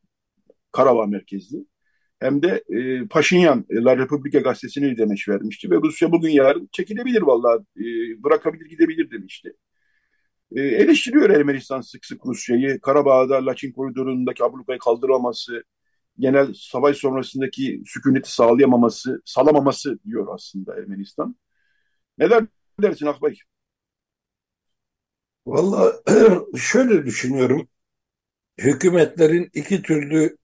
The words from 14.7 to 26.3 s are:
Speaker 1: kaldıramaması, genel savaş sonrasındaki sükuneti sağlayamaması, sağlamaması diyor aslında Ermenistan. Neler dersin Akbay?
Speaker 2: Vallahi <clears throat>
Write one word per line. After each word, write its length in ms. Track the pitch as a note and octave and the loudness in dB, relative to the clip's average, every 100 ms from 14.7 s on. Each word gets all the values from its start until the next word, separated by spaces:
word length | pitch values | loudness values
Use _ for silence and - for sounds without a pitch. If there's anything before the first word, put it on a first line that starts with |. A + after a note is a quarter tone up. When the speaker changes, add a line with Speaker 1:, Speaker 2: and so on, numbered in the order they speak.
| B2 | -6
Speaker 1:
kaldıramaması, 840 | - A#2 C3 C3 B2 A#2 - A#2 - _ _ _ _ - | -2 -2 0 0 -2 -8 -10 -14 -14 _ _ _ _ -4
genel 340 | C3 C#3 C#3 G#2 | 0 2 0 -4
savaş 420 | - C3 C#3+ C#3+ | -10 -2 0 0
sonrasındaki 840 | C#3 C3 B2 C3 C3 - C3+ - - | -2 -4 -6 -6 -8 -6 -8 -8 -12
sükuneti 480 | - C#3 C3 - | -6 0 0 -2
sağlayamaması, 880 | - A#2 A#2+ C3+ B2 A#2 - B2+ B2+ - | 2 4 4 4 4 2 0 -8 -10 -6
sağlamaması 720 | - C#3 D3+ C#3 B2+ C#3+ G#2+ G2+ | 0 4 4 2 -2 -6 -10 -8
diyor 220 | A2+ G2 F#2+ | -8 -8 -12
aslında 400 | - G2 F#2 - | -14 -14 -12 -14
Ermenistan. 600 | G2 G2 G2 - A#3 B3 _ _ _ _ _ _ _ - | -14 -14 -12 -10 -10 -12 _ _ _ _ _ _ _ -2
Neler 280 | E3 A#3 A3 _ _ - | 2 2 0 _ _ -2
dersin 240 | G3+ D3+ D3 | -2 -2 -6
Akbay? 300 | D3 D3+ A2 _ _ _ _ _ _ _ _ _ _ _ _ _ _ _ _ _ _ _ _ - | -4 -4 -6 _ _ _ _ _ _ _ _ _ _ _ _ _ _ _ _ _ _ _ _ -6
Speaker 2:
Vallahi 480 | C#3+ F#3 G3 - - - G#3 | -2 0 2 0 0 2 6
<clears throat> 300 | A3+ | 6